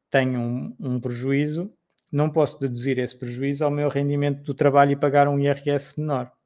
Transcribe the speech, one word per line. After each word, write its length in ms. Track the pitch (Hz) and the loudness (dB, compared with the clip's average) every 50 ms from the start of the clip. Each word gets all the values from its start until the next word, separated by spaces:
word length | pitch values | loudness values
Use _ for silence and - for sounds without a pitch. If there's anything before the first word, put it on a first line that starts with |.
| _ _ | _ _
tenho 300 | - 139 131 131 127 123 | 0 2 2 2 0 -2
um, 360 | 120 120 120 123 143 160 240 - | -2 -2 -4 -4 -6 -8 -10 -8
um 180 | - 131 127 127 | -6 -4 -4 -2
prejuízo, 720 | 120 127 120 120 123 135 139 139 147 151 151 160 180 208 - _ _ _ _ _ _ _ | -4 -4 -6 -4 -2 0 0 0 0 0 -2 -4 -6 -8 -10 _ _ _ _ _ _ _
não 200 | - 143 151 156 | -2 0 0 0
posso 280 | 151 165 151 135 - - | 2 2 0 0 0 -4
deduzir 400 | 139 135 123 120 120 139 131 123 | -6 -6 -4 -4 -4 -2 -2 -2
esse 160 | 123 120 - | -2 -4 -6
prejuízo 480 | - - 120 120 120 135 139 143 139 151 | -8 -10 -10 -8 -4 -4 -4 -2 -2 -2
ao 80 | 147 | -2
meu 200 | 147 147 147 147 | 0 0 -2 -2
rendimento 520 | - 143 143 143 143 143 143 147 143 143 143 | 0 0 -2 0 0 0 0 0 -2 -4 -6
do 120 | - 135 | -6 -2
trabalho 380 | - 147 143 135 143 143 143 143 | 2 2 4 6 6 6 6 4
e 40 | |
pagar 320 | 139 160 147 135 143 143 143 | 2 0 2 4 4 4 4
um 100 | 143 143 | 4 2
I 100 | 139 143 | 2 2
R 220 | 139 143 143 147 | 0 0 -2 -2
S 300 | 143 143 139 - - - | -2 -2 -2 -6 -8 -6
menor. 320 | 151 156 143 127 123 123 _ _ _ | -4 -2 -2 -4 -4 -6 _ _ _